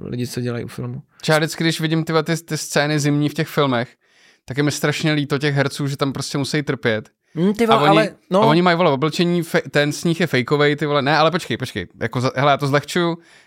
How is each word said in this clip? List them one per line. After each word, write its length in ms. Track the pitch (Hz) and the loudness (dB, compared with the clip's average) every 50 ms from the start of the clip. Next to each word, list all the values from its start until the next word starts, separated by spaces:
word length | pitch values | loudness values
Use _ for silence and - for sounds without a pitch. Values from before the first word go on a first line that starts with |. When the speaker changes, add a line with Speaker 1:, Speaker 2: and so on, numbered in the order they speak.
| 50 | -10
Speaker 1:
lidi, 240 | - - 123 123 | -8 -6 -6 -6
co 140 | 120 - 127 | -6 -6 -6
dělají 240 | 120 120 120 120 117 | -6 -6 -6 -6 -8
u 20 | |
filmu. 340 | 113 - 131 123 123 123 139 - _ _ _ | -10 -10 -10 -10 -10 -10 -12 -14 _ _ _
Speaker 2:
Č-, 100 | - 156 | 0 0
já 60 | 156 | 2
vždycky, 260 | 151 160 151 - - 165 | 2 2 0 -2 -2 -2
když 180 | 165 156 - | 0 0 0
vidím, 220 | 160 156 160 160 156 | -2 0 0 0 0
ty 80 | 165 | 0
vole, 120 | 160 160 151 | 0 0 0
ty, 140 | 170 165 | 0 -2
ty 200 | 160 - - 156 | -4 -4 -6 -8
scény 420 | 147 - - - 151 143 151 156 147 | -8 -6 -2 -2 0 0 0 0 0
zimní 300 | 143 147 147 147 147 143 | 2 2 2 2 0 0
v 40 | 147 | -2
těch 140 | 160 151 | -4 -6
filmech, 420 | - - 151 143 135 123 117 123 - - _ _ _ _ _ _ _ _ _ _ | -2 0 0 0 2 0 0 -2 -4 -10 _ _ _ _ _ _ _ _ _ _
tak 120 | - 120 | -8 -4
je 60 | 143 147 | -2 0
mi 80 | 147 | 0
strašně 400 | - - - 147 143 - - 156 151 | 0 0 -2 -2 0 0 0 0 0
líto 240 | 147 143 135 147 | 0 0 -2 -2
těch 180 | 131 151 147 139 | -2 0 0 2
herců, 320 | 139 135 139 - - 147 | 0 0 0 -2 -4 -4
že 100 | 135 139 | -4 -2
tam 160 | - 143 139 - | -2 -2 -2 -2
prostě 240 | 135 131 - - | -4 -6 -4 -4
musí 260 | 143 131 - - 151 139 | -4 -2 -2 -2 -2 -2
trpět. 460 | 156 135 - - 120 110 110 - - _ _ _ _ - | -2 -4 -2 0 0 0 -2 -4 -10 _ _ _ _ -4
Speaker 1:
Hm, 180 | 156 175 202 202 | 0 0 0 2
ty 120 | 214 233 | 2 2
vole, 120 | 220 - 220 | 4 4 4
Speaker 2:
A 20 | |
oni, 80 | 147 147 | 4 6
Speaker 1:
ale, 180 | 151 214 214 185 - - _ - | 4 4 4 2 -2 -10 _ 0
no. 120 | 180 196 | 2 4
Speaker 2:
a 40 | 196 | 4
oni 160 | 151 156 175 | 4 4 4
mají, 160 | 175 180 170 | 4 4 4
vole, 140 | 165 180 160 | 4 4 2
oblečení, 500 | 139 131 151 151 - - 175 175 175 175 156 | 2 2 0 0 0 0 0 2 0 0 0
fe-, 260 | - - 170 - 139 | 0 -2 -2 -2 0
ten 200 | - 147 147 147 | 0 0 0 0
sníh 280 | 143 - - 170 156 - | 0 -2 0 0 0 0
je 80 | 180 | 0
fejkovej, 480 | - - 127 120 - 151 143 147 147 147 | 0 0 0 0 0 2 2 2 2 2
ty 100 | 147 160 | 0 -2
vole, 160 | 143 147 143 | 0 0 0
ne, 160 | 123 143 156 | 2 2 2
ale 140 | 147 156 160 | 4 4 2
počkej, 260 | 175 165 - - 160 | 2 -2 -4 -6 -6
počkej, 300 | - 127 - - 101 87 - _ - | -6 -6 -6 -6 -8 -8 -10 _ -6
jako 200 | - 113 - 127 | -6 -4 -2 -2
za-, 100 | 123 131 - | -2 -2 0
hele, 160 | 127 143 147 | 2 2 2
já 60 | 139 | 2
to 100 | 135 143 | 2 0
zlehčuju, 500 | 135 143 143 143 - - 180 170 170 165 165 - _ - - _ | 0 0 0 -2 -2 -2 0 0 0 -2 -6 -10 _ -20 -20 _